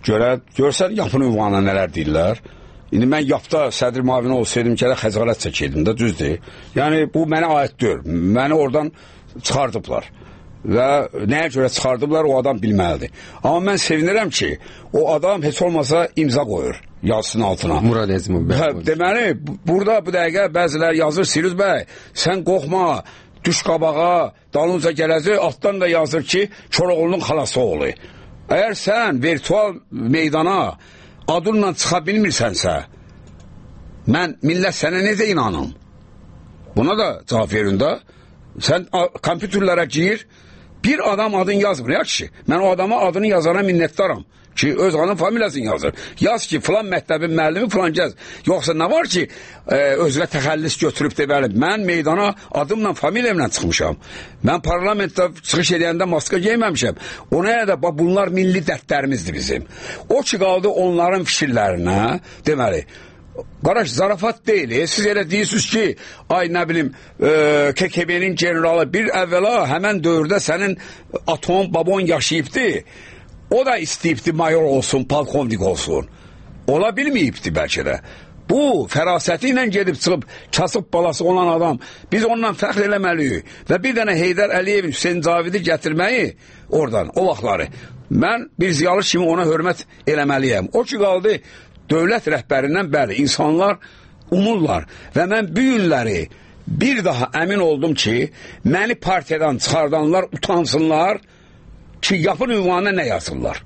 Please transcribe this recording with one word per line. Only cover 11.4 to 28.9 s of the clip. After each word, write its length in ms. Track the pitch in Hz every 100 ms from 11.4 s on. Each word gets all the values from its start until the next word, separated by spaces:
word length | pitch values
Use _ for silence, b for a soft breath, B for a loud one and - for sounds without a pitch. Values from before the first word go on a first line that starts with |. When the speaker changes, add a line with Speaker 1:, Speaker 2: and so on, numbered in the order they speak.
| 165 127
Speaker 1:
görə 140 | 131
çıxardıblar, 560 | - 131 127 147 160 156
o 80 | 131
adam 240 | 131 117
bilməlidir. 560 | 107 101 87 73 65 B B B
Amma 300 | 123 170 190
mən 100 | 196
sevinirəm 480 | - 156 165 208 196
ki, 240 | - 80 71 B B B
o 160 | 147 156 156
adam 260 | 175 202
heç 240 | 147 - 180
olmasa 420 | 165 131 165 170 -
imza 300 | 151 120 123
qoyur 240 | 90 64 - - -
yazısının 480 | 87 110 110 110 101
altına. 320 | 92 87 78
Speaker 2:
Murad 280 | 113 113 104
Əzimov 320 | 95 95 90 85
bəy 160 | 139
Speaker 1:
Hə, 100 | 160
Speaker 2:
qoymuş. 160 | 90 85
Speaker 1:
deməli, 340 | 156 180 226 220 127
bu-, 180 | 147 - 165
burada 320 | 180 202 220 175
bu 80 |
dəqiqə 360 | 180 170 175 190
bəzilər 420 | 165 175 151 165 160
yazır, 240 | 156 151 185
"Sirus 320 | 147 180 180
bəy, 300 | 196 143 - B B
sən 320 | - 165 190 160
qorxma, 560 | 190 143 185 170 120 - B B B
düş 160 | 170 170 -
qabağa, 680 | 165 160 151 170 175 127 b b
dalınca 380 | 143 170 180 170
gələcək." 460 | 151 160 160 160 208
Altdan 440 | 175 - 202 196
da 60 | 180
yazır 360 | 165 151 160
ki, 260 | 131 180 202 B B -
"Koroğlunun 420 | 180 165 170 180
xalası 420 | 120 151 120 127
oğlu." 280 | 117 78 67 - B B B B -
Əgər 300 | 165 220 202
sən 440 | 190